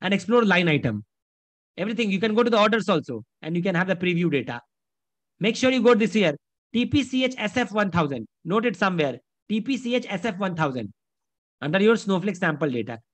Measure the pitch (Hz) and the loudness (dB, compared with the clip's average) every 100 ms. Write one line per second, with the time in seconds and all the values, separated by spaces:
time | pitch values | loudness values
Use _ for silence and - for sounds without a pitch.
0 | 185 196 196 240 226 180 170 147 123 107 | -2 -2 2 2 4 4 2 2 0 -4
1 | 107 _ _ _ _ _ _ - 196 220 | -8 _ _ _ _ _ _ -8 -6 -2
2 | 220 190 220 214 240 220 214 220 196 175 | -2 0 0 2 2 4 4 2 2 0
3 | 127 117 117 _ 156 170 180 170 185 185 | -2 -10 -12 _ -6 -2 0 0 0 0
4 | 180 175 170 143 120 120 - _ _ _ | 0 0 0 0 -4 -8 -14 _ _ _
5 | _ _ _ _ 185 226 254 262 220 226 | _ _ _ _ -2 0 2 4 4 4
6 | 220 214 180 143 _ _ _ 226 247 294 | 4 2 2 0 _ _ _ -2 0 0
7 | 254 262 254 254 208 254 180 208 202 170 | 0 0 -2 -2 -4 -2 -2 0 0 0
8 | 151 131 110 _ 160 208 240 196 196 175 | 0 -4 -10 _ -2 0 0 0 0 0
9 | 143 123 _ _ - 214 220 262 240 247 | -2 -4 _ _ -6 -4 -2 -4 -2 -4
10 | - 190 233 185 190 165 156 127 107 - | -2 -6 -6 -4 -6 -2 -2 -4 -10 -14
11 | _ _ _ _ _ _ 139 180 208 226 | _ _ _ _ _ _ -4 2 4 2
12 | 196 190 196 180 180 147 151 123 110 113 | 0 -2 -2 -2 -2 0 -2 -2 -6 -10
13 | _ | _